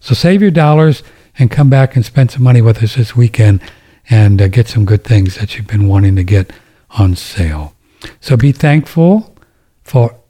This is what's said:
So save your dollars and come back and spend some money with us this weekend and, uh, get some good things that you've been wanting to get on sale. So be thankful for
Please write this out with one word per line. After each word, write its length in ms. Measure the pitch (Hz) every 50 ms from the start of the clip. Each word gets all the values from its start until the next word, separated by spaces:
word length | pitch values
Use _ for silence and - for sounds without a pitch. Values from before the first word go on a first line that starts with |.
So 140 | - - 120
save 280 | - - 175 190 196
your 80 | 208 196
dollars 520 | 151 165 151 147 151 156 156 156 139 - - - _ _ _ _ _ -
and 120 | 127 113
come 200 | - 147 143 131
back 260 | 139 135 131 - -
and 80 | 123 107
spend 280 | - - 143 127 113
some 100 | - 123
money 180 | 127 123 123 120
with 220 | 110 117 107 -
us 140 | 113 107 -
this 200 | 131 113 - -
weekend 460 | 120 120 110 - 117 110 104 101 92 - - - _ _ _ _ _ _ -
and, 320 | 117 110 107 101 101 98
uh, 60 | 98 98
get 200 | 98 120 113 -
some 160 | - 113 101
good 200 | 98 107 101 -
things 320 | - 113 101 95 92 -
that 200 | - 104 - -
you've 100 | - 104 -
been 200 | 107 101 101 98
wanting 280 | 98 98 101 98 95
to 60 | 95
get 300 | 90 92 104 98 95 - - - _ _ _ _ _ _
on 260 | - 110 95 92 87
sale. 580 | - - - - 98 85 78 76 76 73 73 - _ _ _ _ _ - - - _
So 160 | - - 135
be 160 | 113 135 143
thankful 840 | 131 - 165 147 147 156 143 - - 165 165 180 202 220 214 - _ _ _ _ _ _ _ _ _ _
for 320 | _ - - 123 117 113 - _ _